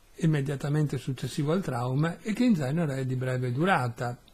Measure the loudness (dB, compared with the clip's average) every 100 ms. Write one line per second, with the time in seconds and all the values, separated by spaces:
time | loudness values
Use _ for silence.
0 | -20 -2 0 2 0 -2 0 0 0 -2
1 | -4 -6 -6 -2 0 0 0 -2 0 2
2 | 0 -2 -4 2 4 4 2 0 0 -2
3 | -2 -2 -2 -2 0 0 2 2 0 -2
4 | -6 -6 -12